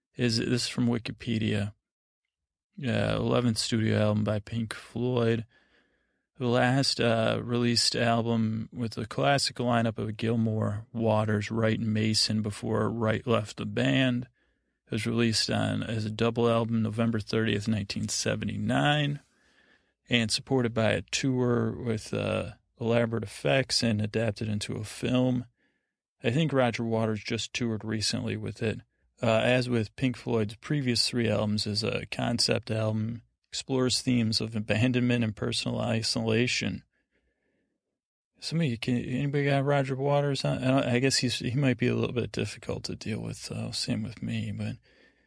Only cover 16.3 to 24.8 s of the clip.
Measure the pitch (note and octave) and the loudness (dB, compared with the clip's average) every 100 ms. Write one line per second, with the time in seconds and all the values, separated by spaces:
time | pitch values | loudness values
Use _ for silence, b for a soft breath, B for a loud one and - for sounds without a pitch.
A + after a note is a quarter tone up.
16.3 | A#2 A#2 A2+ A2+ A2+ G#2+ G#2+ A#2 A2+ - | 2 2 2 2 0 0 0 0 0 0
17.3 | A2+ A2+ A2 G#2+ G#2+ G#2 G#2+ G#2+ - A2+ | 0 2 0 0 -2 -2 -4 -4 -2 -2
18.3 | G#2+ G#2+ G#2 G#2+ C3 C#3+ D3 C#3+ D3 _ | -2 -4 -4 0 2 2 2 0 -4 _
19.3 | b b b b b b b - A#2+ A2+ | b b b b b b b 0 2 2
20.3 | - - C3+ A#2 A#2 A2 G#2 - - C#3 | -2 0 2 2 2 2 2 -2 -2 0
21.3 | B2+ B2 A#2+ A2+ G#2+ B2 A2 - A2 G2+ | 2 2 2 0 -2 -4 -4 -4 -4 -2
22.3 | G2+ G#2+ - _ - A2+ A#2 A#2 A2+ G#2+ | -2 -4 -10 _ -6 0 2 2 -2 -6
23.3 | - C#3+ C3+ B2+ - A#2 G#2 G#2+ A2 A2+ | -4 2 2 2 0 2 0 0 0 -2
24.3 | - A2 G#2+ - A2 | -2 -2 -4 -4 -8